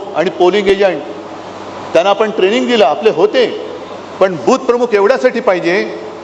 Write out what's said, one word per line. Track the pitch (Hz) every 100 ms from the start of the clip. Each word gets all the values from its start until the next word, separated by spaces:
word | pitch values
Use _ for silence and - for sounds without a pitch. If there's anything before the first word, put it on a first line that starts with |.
| - 147
आणि | 180
पोलिंग | - 180 202 196
एजंट | 196 196 156 123 - - - - - - - -
त्यांना | 160 190
आपण | 202 220
ट्रेनिंग | 190 185 240 247
दिलं, | 240
आपले | 180 143 107
होते, | 113 - 262 196 - - - - - - -
पण | 190 165
बूथ | - 254
प्रमुख | - 240 247
एवढ्यासाठी | 202 202 262 254 240
पाहिजे | 220 180 165 190 220 - - -